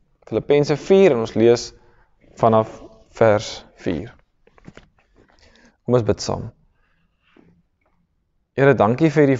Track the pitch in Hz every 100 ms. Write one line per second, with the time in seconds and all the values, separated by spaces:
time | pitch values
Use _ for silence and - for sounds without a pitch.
0 | _ _ - 110 - 147 147 143 - 190
1 | 190 123 113 110 117 120 - - _ _
2 | _ _ _ - 117 110 110 - - _
3 | _ - 113 104 - - - _ - 80
4 | 117 - _ _ _ _ - - _ _
5 | _ _ _ _ _ _ _ _ - 123
6 | 107 101 - 95 110 - _ _ _ _
7 | _ _ _ _ _ _ _ _ _ _
8 | _ _ _ _ _ - 139 110 104 127
9 | 160 156 143